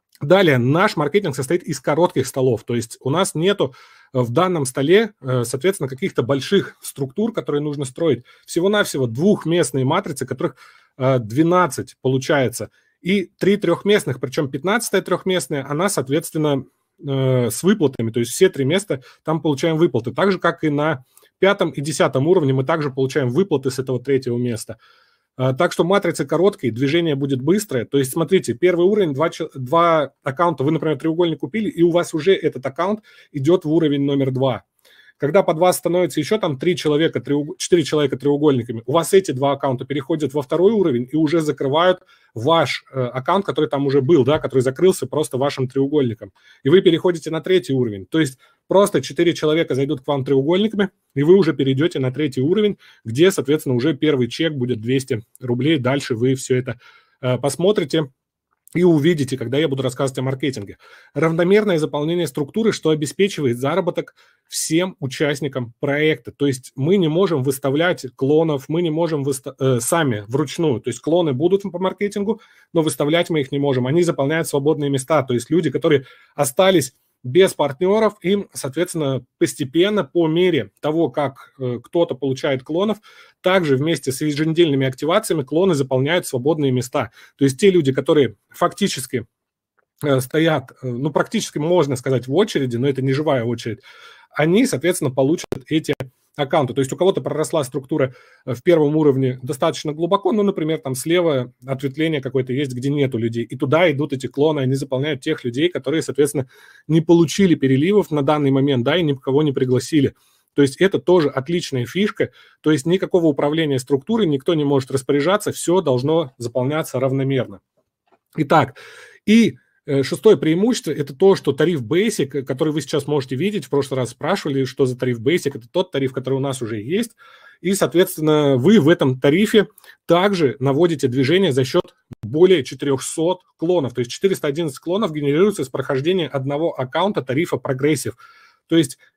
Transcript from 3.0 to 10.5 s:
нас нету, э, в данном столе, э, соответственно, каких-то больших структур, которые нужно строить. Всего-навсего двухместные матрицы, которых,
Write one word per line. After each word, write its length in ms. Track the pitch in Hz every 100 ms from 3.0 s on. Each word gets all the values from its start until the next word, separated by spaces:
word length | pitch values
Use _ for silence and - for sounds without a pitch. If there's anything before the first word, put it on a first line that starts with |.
| 127
нас 240 | 160 190 156
нету, 400 | 180 208 131 - - _ _
э, 60 | 127
в 120 | 117
данном 340 | 120 185 170 135
столе, 480 | - 139 196 220 -
э, 220 | 135 127 117
соответственно, 420 | 135 175 190 135
каких-то 360 | 131 190 -
больших 520 | 120 139 - 196 - -
структур, 500 | - - 135 - 233
которые 300 | 170 143 147
нужно 240 | 147 143 135
строить. 380 | - 165 120 - _ -
Всего-навсего 640 | 165 190 208 190 151 123
двухместные 800 | 113 190 196 156 175 151 139 131
матрицы, 400 | 175 185 139 131
которых, 300 | 127 165